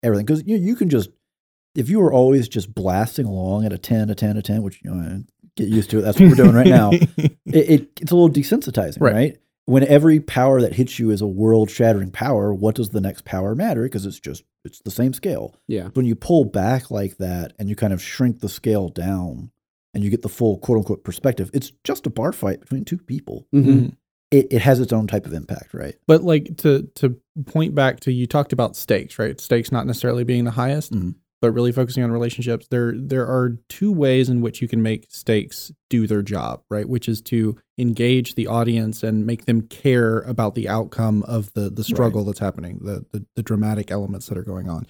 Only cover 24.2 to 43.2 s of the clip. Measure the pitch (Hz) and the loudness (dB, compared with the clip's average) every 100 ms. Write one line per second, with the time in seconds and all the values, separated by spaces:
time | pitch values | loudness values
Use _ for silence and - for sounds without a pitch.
24.2 | _ 143 131 113 120 127 123 113 110 104 | _ 4 4 2 4 4 2 0 0 -4
25.2 | - 80 - - - - 71 - - 160 | -6 -12 -10 -12 -12 -14 -14 -14 2 4
26.2 | 180 156 147 165 156 139 143 - 135 123 | 4 0 0 -2 2 2 0 -4 -2 -2
27.2 | _ - 135 160 160 147 135 127 - 127 | _ -14 -6 -2 -2 0 0 0 -4 -4
28.2 | 123 151 143 123 117 - - 101 71 - | -2 -2 -2 -2 -2 -4 -2 -2 -2 -6
29.2 | 110 - - 120 117 120 127 120 120 120 | -6 -6 -2 -2 0 -4 -4 -4 -2 -2
30.2 | 120 123 120 113 127 147 - 113 87 - | -2 -2 -2 -2 -2 -4 -4 -6 -6 -8
31.2 | _ _ 117 117 120 123 123 123 120 117 | _ _ -2 0 -2 0 -2 -2 -2 -2
32.2 | 117 117 120 113 _ 123 120 117 135 131 | -4 -6 -6 -6 _ -2 -2 -4 -4 -4
33.2 | 123 127 123 117 _ - 202 185 139 127 | 0 0 0 -4 _ -4 -2 2 2 2
34.2 | 127 123 117 - 120 113 110 110 _ - | 2 0 -2 -4 -4 0 0 -2 _ -14
35.2 | - 110 - - - - _ 120 110 107 | -2 0 -2 -12 -18 -20 _ 0 0 0
36.2 | 101 101 57 58 _ 104 107 123 - 110 | -2 -6 -6 -10 _ -8 -4 -4 -4 -6
37.2 | - 117 110 107 _ - 123 113 120 127 | -2 -2 0 -4 _ -4 -2 0 2 2
38.2 | 120 - - 113 117 117 110 110 110 110 | 0 -6 -4 -2 0 0 -2 -4 -2 -2
39.2 | 107 117 - 117 110 - 143 123 117 113 | -2 -4 0 -2 -2 -4 2 2 2 0
40.2 | - 117 110 110 104 107 107 - 113 107 | -4 -4 -2 -2 -4 -4 -4 -4 0 0
41.2 | 101 120 101 - 101 104 107 233 120 107 | -2 -4 -4 -6 -6 -6 -6 0 0 0
42.2 | 101 101 101 - 87 92 98 101 - 107 | -4 -4 -6 -6 -12 -12 -10 -12 -10 -12